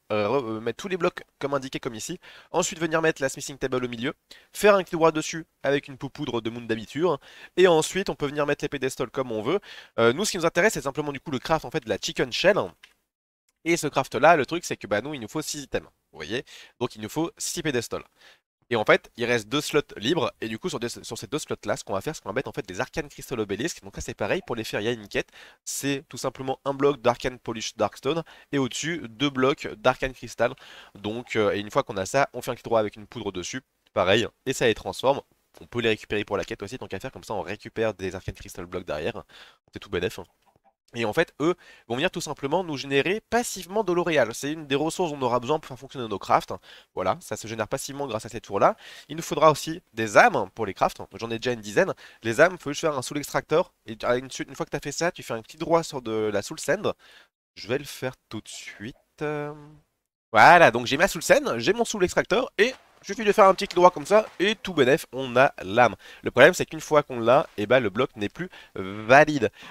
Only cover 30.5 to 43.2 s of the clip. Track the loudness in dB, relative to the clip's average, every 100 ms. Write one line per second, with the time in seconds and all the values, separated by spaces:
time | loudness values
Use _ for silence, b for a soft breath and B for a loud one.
30.5 | -2 B B B -8 -6 -6 -4 0 2
31.5 | 0 -2 -2 -2 -4 -2 0 0 -4 -8
32.5 | -8 0 0 0 -4 -14 -10 -8 -6 -8
33.5 | -10 -14 _ _ 0 4 4 2 -4 -6
34.5 | 0 2 2 -4 -2 0 0 -4 _ _
35.5 | _ -10 -2 0 -2 -2 -6 -2 -4 -4
36.5 | -8 -10 -12 -10 -10 -12 -14 -10 -8 -8
37.5 | -10 -10 -2 -2 -2 -6 -8 -10 -12 -14
38.5 | -14 -10 -8 -6 -6 -6 -8 -14 B B
39.5 | B _ -18 -8 -4 -4 -6 -14 _ _
40.5 | _ _ _ _ -4 -2 0 -2 0 -2
41.5 | -2 B B -8 -2 -2 -4 -8 -6 -2
42.5 | -2 -2 -6 -2 0 0 -2